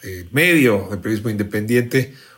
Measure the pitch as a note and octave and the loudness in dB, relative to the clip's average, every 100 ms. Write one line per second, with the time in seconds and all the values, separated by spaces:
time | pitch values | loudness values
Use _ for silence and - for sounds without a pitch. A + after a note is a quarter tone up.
0 | - F2+ F2 C3 F3 E3 B2 G2 F#2+ G2 | -14 -12 -4 0 4 4 4 2 -2 -6
1 | G#2+ G#2+ A2+ G#2 G2+ G#2 A2 B2 A#2 C3 | -4 -4 -2 -4 -2 -4 0 0 2 0
2 | A#2+ - - | -2 -8 -20